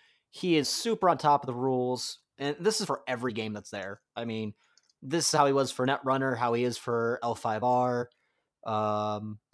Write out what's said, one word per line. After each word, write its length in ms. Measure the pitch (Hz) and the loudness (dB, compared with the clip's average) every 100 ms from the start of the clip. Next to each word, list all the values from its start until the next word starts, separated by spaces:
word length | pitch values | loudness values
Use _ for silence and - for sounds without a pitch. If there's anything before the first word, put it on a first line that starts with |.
| _ _ _ | _ _ _
he 260 | - 185 160 | -6 2 4
is 100 | 139 | 2
super 400 | - 233 214 185 | -2 -2 2 4
on 80 | 160 | 4
top 260 | 151 143 | 6 4
of 40 | 135 | 2
the 60 | 123 | -2
rules, 640 | 131 127 123 123 - - _ - | 0 2 2 -2 -4 -10 _ -6
and 200 | 143 147 | -6 0
this 220 | 180 214 | 0 0
is 60 | 196 | -2
for 160 | 135 - | -4 -2
every 240 | 123 123 | -2 -2
game 220 | 110 110 | -2 -4
that's 160 | 104 - | -8 -10
there. 320 | 104 95 101 _ - | -10 -8 -12 _ -10
I 100 | 117 | -6
mean, 300 | 110 107 - _ _ _ _ | -4 -6 -8 _ _ _ _
this 260 | 135 165 156 | -4 -2 2
is 40 | |
how 140 | 156 143 | 4 4
he 80 | |
was 180 | 139 131 | 4 2
for 140 | - 127 | 0 0
Netrunner, 480 | 139 131 135 135 120 | 0 0 0 0 0
how 160 | 120 | 0
he 100 | 117 | 0
is 140 | 123 117 | 0 -2
for 420 | - 117 117 120 | -4 -2 0 -2
L 120 | 120 113 | -4 -4
five 280 | 117 110 | -4 -2
R, 460 | 123 123 127 123 123 _ _ _ _ _ - | 2 2 2 0 -4 _ _ _ _ _ -6
um, 720 | 107 107 104 107 104 107 107 _ | -2 0 0 -2 -4 -6 -12 _